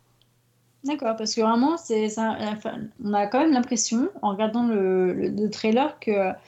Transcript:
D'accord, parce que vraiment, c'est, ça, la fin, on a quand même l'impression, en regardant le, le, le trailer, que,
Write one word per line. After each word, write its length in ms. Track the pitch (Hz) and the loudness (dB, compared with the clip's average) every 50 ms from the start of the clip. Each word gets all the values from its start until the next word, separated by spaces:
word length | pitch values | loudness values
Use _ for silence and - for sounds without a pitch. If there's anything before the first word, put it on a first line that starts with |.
| _ _ _ _ _ _ _ _ _ _ _ _ _ _ _ _ - | _ _ _ _ _ _ _ _ _ _ _ _ _ _ _ _ -6
D'accord, 320 | 269 302 294 - 226 220 | -6 -4 -2 -2 -2 -2
parce 180 | 220 220 214 - | -2 -4 -4 0
que 60 | 233 | 2
vraiment, 340 | 220 220 233 233 254 302 330 | 2 4 4 4 4 2 2
c'est, 320 | 330 - - 226 214 214 | 0 -2 -2 0 0 0
ça, 300 | 214 208 220 226 220 - - | 0 -2 -2 -2 -2 -2 -4
la 160 | 214 208 208 | -4 -6 -6
fin, 240 | 214 - - - - - - - - - | -6 -8 -8 -8 -8 -10 -12 -12 -8 -4
on 100 | 202 208 | -2 0
a 140 | 202 202 | 0 0
quand 120 | 202 - 254 | 2 2 2
même 100 | 311 320 | 4 4
l'impression, 560 | 285 247 247 262 254 233 - - 233 233 277 381 - 269 | 4 2 2 0 -2 -2 -2 0 0 0 0 0 -2 -4
en 80 | - 208 | -4 -2
regardant 340 | 196 190 220 220 214 240 240 | -2 0 0 0 0 0 0
le, 460 | 240 220 202 190 185 185 185 185 185 | 2 2 2 2 2 2 2 2 2
le, 160 | 180 180 185 | 0 0 -2
le 220 | 185 208 202 214 208 | -2 -2 0 -2 -2
trailer, 500 | 208 - - 220 220 240 277 302 285 - | -2 -2 0 2 2 2 2 0 -2 -6
que, 300 | - 226 208 202 190 185 185 - - | -4 -2 0 0 0 0 -2 -6 -12